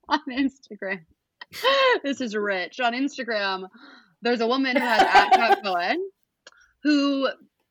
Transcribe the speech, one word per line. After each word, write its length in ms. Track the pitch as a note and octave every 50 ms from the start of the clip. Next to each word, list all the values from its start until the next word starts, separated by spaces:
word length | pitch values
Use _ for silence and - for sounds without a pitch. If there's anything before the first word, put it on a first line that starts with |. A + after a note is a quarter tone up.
| _ -
on 100 | - D4+ - C#4
Instagram, 720 | B3 C4 C#4 C4 - _ - - G#3+ G3+ G3+ F#3+ F#3+ F3+ D#3+ _ _ _ _ _ _ - - -
<laughs> 520 | - - - B4+ C#5 C5+ C5+ B4+ A#4+ F4+ -
this 160 | C#4 C4+ -
is 160 | B3+ A3+ G3+
rich. 440 | G#3+ G#3 G#3 G3 F#3 F3 D#3+ - -
On 140 | B3+ A#3 A#3
Instagram, 720 | B3+ C4+ C#4+ - - B3+ A#3 A3+ G#3 G3+ G3 F#3+ F#3 F#3+ F#3+ - A3+ - - - - _ _ _ _
there's 200 | - A#3+ A#3+ A3
a 60 | A#3
woman 280 | A3+ B3 C4+ C4+ C4 B3
who 60 | C4+
has 200 | B3 B3 A3+ G#3+
at 300 | F#4+ F#4+ F#4+ G4+ - -
Kat 280 | F#4+ - - - G4 G4 -
Cohen, 460 | G3 F3+ F3 F3 G3 C4+ E4+ G4 G4 - _ _ _ _ _ _ - - _ _ _ _ _ -
who 460 | D4 D4+ C#4+ C#4 C#4+ C#4 C4+ C4+ - - - _ _ _ _ _ _